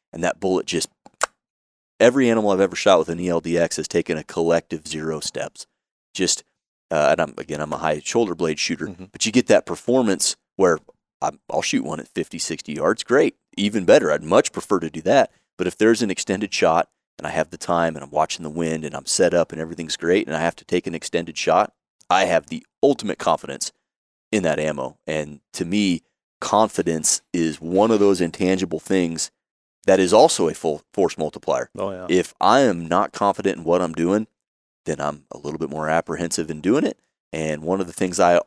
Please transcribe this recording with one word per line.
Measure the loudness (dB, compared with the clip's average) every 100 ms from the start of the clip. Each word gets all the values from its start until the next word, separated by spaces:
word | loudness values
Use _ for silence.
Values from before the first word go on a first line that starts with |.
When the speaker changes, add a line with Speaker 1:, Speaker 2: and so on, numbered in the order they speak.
| _
Speaker 1:
and | -6
that | -4 -2
bullet | 0 0 0
just, | -4 -6 _ -20 -10 -10 _ _ _ _ _ _ 4
every | 4 6 4
animal | 2 2
I've | 2
ever | 2 2
shot | 4 6
with | 4
an | -2
E | -2
L | -2
D | 0 0
X | 0 -2
has | -2
taken | -2 -2 -4
a |
collective | -6 -2 2 0 -2 -10 -8
zero | -8 -6 -6
steps. | -8 -8 -10 -12 -20 _ _ _ _ -2
Just, | -2 -2 -8 _ _ _ -4
uh, | 2 4
and | 2
I'm, | 0 -6
again, | -10 -8
I'm | -6
a | -4
high | -4 -4
shoulder | -2 -2 -2
blade | -2 -4 -2
shooter, | -4 -6 -8
Speaker 2:
Mm-hmm. | -12 -16
Speaker 1:
but | -6 0
you |
get | 2 4
that | 4 2
performance | -6 0 2 2 0 -2 -6 _ 2
where | 2 2 _ _ _ -8
I'm, | -8 -8 -6
I'll | -4
shoot | -2 -2
one | -4 -8
at | -8
fifty, | -8 -6 -8
sixty | -8 -8 -8
yards. | -2 0 0
Great, | 2 2 2 -2 _ -4
even | -2 2 6
better. | 6 6
I'd | 0
much | 2 2 2
prefer | -4 -2 -2
to | -2
do | -4
that. | 2 2 2 _ _ -6
But | -4
if | 2
there's | 2 4
an | 0
extended | -4 -4 -4 -4
shot | 0 2 2 0 _ _ -12
and | -6
I |
have | -4 -4
the | -6
time | -2 0 0 -4
and |
I'm | -6
watching | -2 -2 -4
the | -8
wind | -6 -4 -4
and | -8 -10
I'm | -4
set | 0 2 2
up | 0
and | -4
everything's | -10 -10 -10 -4
great | 0 0 0
and | -2
I |
have | -4 -4
to | -4
take | -4 -4
an | -8
extended | -6 -6 -6 -6
shot, | 0 2 0 _ _ _ 0
I | 0 2
have | 0 -2
the | -12 -14 _
ultimate | 0 0 -4 -2
confidence | 0 0 -4 -10 -12 -14 _ _ _ _ _
in | -2
that | 0 0
ammo. | -2 -4 -8 -10 -6
And | -6 -6 -12 _
to | -10
me, | -2 0 2 0 _ _ _ -12
confidence | 0 2 2 0 -2 -2 -2 -2 _
is | -2 -2 -4
one | -2 2 4
of | 4
those | 4 2
intangible | -2 -2 0 0 -2 -6
things | -2 0 0 -4 -10 _ _ _ _ _ 2
that | 4
is | 6
also | 8 6 4 -2
a | -2
full | -4 -6 _
force | 0 0 0
multiplier. | -8 -6 -4 -4 -4 -8
Speaker 2:
Oh, | -8
yeah. | -8 -2
Speaker 1:
If | 0 0 0
I | 4 4
am | 4 0 0
not | 0 0
confident | 0 0 0 -2 -2
in |
what | 0 0
I'm | 0
doing, | -2 0 0 -2 _ _ _ _ _ -8
then | -6
I'm | -6 -8 -14
a | -12
little | -10 -6
bit | -6
more | -4 -2
apprehensive | -2 -2 -6 -4 -4 -6
in | -4
doing | 0 2
it. | 0 -6 _ _ _
And | -6 -4 -4
one | -2 -4
of | -4
the |
things | -4 -2 2
I | 4 4